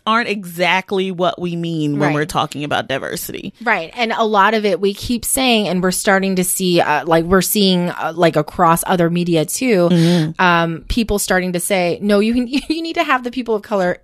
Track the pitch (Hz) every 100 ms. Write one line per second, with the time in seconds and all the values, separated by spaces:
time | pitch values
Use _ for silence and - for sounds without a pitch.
0 | - 226 233 208 175 170 175 185 - 196
1 | 190 175 180 - 175 170 170 160 147 143
2 | 147 147 156 147 147 135 147 131 - 135
3 | 80 - - - 196 - 233 202 160 247
4 | 226 220 220 208 202 220 208 175 196 202
5 | - 233 - 277 262 226 185 180 185 180
6 | 214 190 190 185 180 - 180 170 - 151
7 | 151 165 165 190 175 214 190 180 175 -
8 | 147 160 170 156 151 - 170 165 - 180
9 | 170 175 175 160 151 - 262 190 170 175
10 | 165 175 156 160 185 170 165 165 - 240
11 | 220 202 - 185 180 175 - 190 175 -
12 | 202 202 220 247 240 269 - 320 330 330
13 | 302 254 247 254 233 214 - 202 180 -